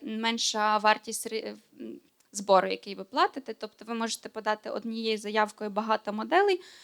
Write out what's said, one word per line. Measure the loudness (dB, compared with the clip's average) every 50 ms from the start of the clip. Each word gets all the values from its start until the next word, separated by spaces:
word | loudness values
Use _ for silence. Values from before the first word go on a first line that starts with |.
менша | -4 -6 -4 -2 0 0 0 0 -2 -2 0 0 2 2 2 4
вартість | 4 4 4 4 0 -8 -8 -8 -8
ре-, | -8 -8 -8 -8 -10 -12 -14 _ _ _ -14
м, | -14 -12 -14 -14 -18 _ _ _ _ _
збору, | -12 -2 4 6 6 6 6 4
який | -2 -4 -6 -10 -12
ви | -12 -10
платите, | -4 0 0 0 0 0 -4 -12 -12 -12
тобто | -12 -12 -14 _ -12 -10
ви | -6 -4
можете | -4 -2 -4 -4 -6 -10 -12
подати | -10 -4 -2 -2 -2 -2 -4 -8
однією | -8 -6 -6 -6 -6 -4 -2 -2 -2 -2
заявкою | -2 -2 0 2 2 0 -2 -6 -8 -6
багато | -4 -2 0 0 0 0 -2 -4
моделей, | -4 -4 0 2 4 4 6 4 2 0 -4 -10 -20 -20